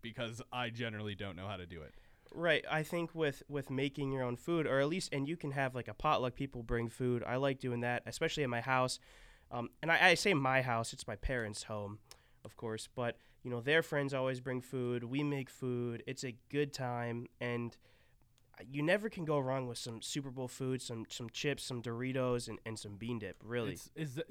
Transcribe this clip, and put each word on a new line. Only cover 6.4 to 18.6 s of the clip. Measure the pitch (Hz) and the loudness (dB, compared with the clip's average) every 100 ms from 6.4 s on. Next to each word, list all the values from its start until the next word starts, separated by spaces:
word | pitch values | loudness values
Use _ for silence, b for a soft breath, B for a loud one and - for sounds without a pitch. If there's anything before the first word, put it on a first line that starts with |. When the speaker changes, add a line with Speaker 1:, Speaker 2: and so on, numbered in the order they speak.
| 139 123 | -4 -6
Speaker 2:
bring | 117 120 117 | -2 0 0
food. | - 123 120 - | 0 2 2 2
I | 123 | 2
like | 139 135 | 2 0
doing | 127 120 | -2 0
that, | 120 123 - | 0 0 -4
especially | - 160 - | -2 0 2
at | 135 | 0
my | 120 | 0
house. | 120 131 127 - B B B B B | 2 4 4 0 B B B B B
Um, | 120 120 - | -6 -6 -2
and | 156 | 4
I, | 165 185 | 8 10
I | 165 | 8
say | 208 | 6
my | 165 131 131 | 6 6 4
house, | 127 117 113 | 4 2 0
it's | - - | -4 -8
my | 104 | -4
parents' | - 127 107 104 | -2 0 -2 -4
home, | - 107 101 104 B B B B | -6 -6 -6 -8 B B B B
of | - - | -16 -8
course, | 117 110 - - | -6 -6 -6 -4
but, | 120 - b b | -2 -4 b b
you | 123 | -6
know, | 123 | -2
their | 120 160 | 4 4
friends | 160 147 139 | 4 2 2
always | 135 131 127 | 2 0 -2
bring | 131 127 | -2 -4
food. | 123 131 123 120 | -4 -2 0 0
We | 117 135 | -2 0
make | 147 139 131 | 0 0 -4
food. | - 127 123 120 117 - | -6 -2 0 -2 -4 -6
It's | 131 | -6
a | 131 110 - | -8 -8 -4
good | 143 147 | 0 0
time, | - 123 120 117 117 120 - | 0 -4 -2 -2 -4 -8 -6
and | 120 120 117 - b b b b _ _ _ - | -2 -2 -4 -8 b b b b _ _ _ -20